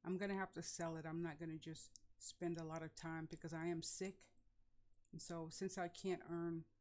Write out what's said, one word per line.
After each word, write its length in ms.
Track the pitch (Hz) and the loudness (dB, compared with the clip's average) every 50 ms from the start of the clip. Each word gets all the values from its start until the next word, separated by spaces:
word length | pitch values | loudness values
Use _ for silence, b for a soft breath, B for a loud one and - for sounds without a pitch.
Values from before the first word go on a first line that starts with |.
| - | 0
I'm 140 | 170 185 180 | 0 2 2
gonna 160 | 202 202 196 | 2 2 4
have 180 | 190 190 180 | 2 2 0
to 100 | - 160 | 0 -2
sell 340 | 165 - - - 175 165 165 | -2 -2 0 2 0 0 0
it. 100 | 160 156 160 | 0 -2 -2
I'm 140 | 160 165 | 0 0
not 180 | 170 165 151 151 | 0 0 0 -2
gonna 160 | 170 160 156 | -4 -4 -4
just 420 | 156 - 165 160 - - - - - - - - - | -4 -4 -6 -8 -8 -10 -12 -14 -16 -16 -16 -18 -10
spend 400 | - - - - 175 170 170 165 | -8 -8 -4 0 2 2 2 2
a 60 | 165 | 0
lot 180 | 160 160 165 | 0 0 -2
of 120 | 160 160 - | -2 -4 -6
time 320 | - - 165 160 160 165 156 | -4 -4 -2 0 0 -2 -2
because 240 | 170 165 - 165 165 | -6 -6 -6 -4 -2
I 120 | 160 160 | 2 2
am 160 | 170 175 165 | 4 4 4
sick. 340 | 165 - - - 190 190 190 - - - - - - - _ - - - - - - - - - - - | 2 0 0 0 0 -2 -2 -6 -14 -20 -20 -20 -20 -20 _ -20 -20 -20 -20 -20 -20 -20 -20 -20 -18 -12
And 100 | - 165 | -8 -6
so 260 | - - 170 165 165 160 | -4 -2 -2 0 0 -2
since 280 | - - 190 190 - 202 | 0 2 2 2 2 2
I 100 | 175 170 | 0 0
can't 320 | 170 - - 196 180 180 - - | 0 0 2 4 4 2 2 0
earn 340 | 170 170 170 170 170 165 165 - - _ | 0 2 4 4 2 2 -2 -6 -16 _